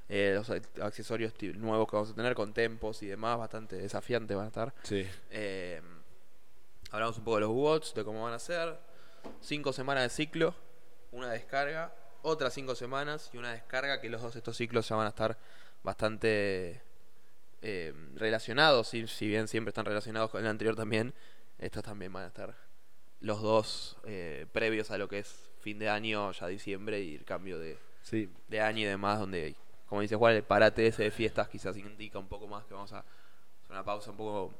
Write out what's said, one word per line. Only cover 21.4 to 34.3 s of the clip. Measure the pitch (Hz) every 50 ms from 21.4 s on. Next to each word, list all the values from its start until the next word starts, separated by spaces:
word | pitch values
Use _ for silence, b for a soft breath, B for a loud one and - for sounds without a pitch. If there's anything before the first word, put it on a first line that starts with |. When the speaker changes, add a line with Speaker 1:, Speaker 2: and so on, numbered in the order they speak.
| B B B -
Speaker 1:
estos | 92 92 - 110 101
también | 107 104 101 90 95 92
van | 92 95
a | 87
estar | - 107 101 101 117 - - - - - - - - - - - - -
los | - 107 104 107
dos, | 110 107 110 110 110 - - - - - - - -
eh, | 110 104 92 85 82 73 67 80 - -
previos | 110 113 110 110 107 107 104
a | 107 98
lo | 101 95
que | 101 101
es | 101 - - - - - - -
fin | - 107 104 104
de | 107 104
año, | 107 107 110 110 107 104 101 98
ya | 92 - 92 87
diciembre | 95 98 - 104 98 95 101 110 107 101
y | 98 80 73
el | - -
cambio | - 98 85 90 95 90 80
de, | 80 80 73 - - - - -
Speaker 2:
Sí. | - - - 110 107 92 - - - -
Speaker 1:
de | 107 107
año | 107 110 110 110 107
y |
demás, | 101 98 98 101 101 104 107
donde, | 101 95 92 87 78 73 - - - - - - - -
como | 104 101
dice | 104 104 110
Juan, | 107 117 117 113
el | 107 -
parate | - 98 104 110 107 107 117 113 113
ese | 107 - 107
de | 107
fiestas | - - 113 107 - - 104 -
quizás | - 101 - 98 98
indica | 104 98 101 104 104 107 104 - 101
un | 98 95
poco | 104 101 104 101
más | 104 101 -
que | - 98
vamos | 98 101 101 104
a | 98
hacer | - - - - - - - - - - - - - -
una | - 95 95
pausa | 101 104 104 - 113
un | 101 101
poco | 107 107